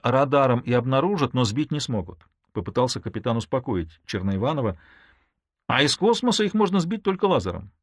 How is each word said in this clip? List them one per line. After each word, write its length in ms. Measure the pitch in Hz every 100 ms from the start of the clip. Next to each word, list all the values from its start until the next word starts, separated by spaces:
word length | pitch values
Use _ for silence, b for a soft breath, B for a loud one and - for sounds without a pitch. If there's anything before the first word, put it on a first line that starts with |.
радаром 600 | 120 131 139 143 135 123
и 100 | 120
обнаружат, 640 | 123 123 135 175 202 135
но 100 | 127
сбить 280 | 117 120 156
не 100 | 151
смогут», 440 | - 110 85 - _ _ _
попытался 480 | 107 92 110 123 -
капитан 340 | - 110 123 113
успокоить 640 | - 131 123 95 80 - -
Черноиванова. 760 | 101 98 95 123 156 113 85 b b b b b _ _ _ -
«А 160 | 123
из 140 | 143 -
космоса 480 | 208 226 247 - 208
их 80 |
можно 260 | 214 202 190
сбить 240 | 170 220
только 220 | 196 190 202
лазером. 460 | 143 92 85 101 _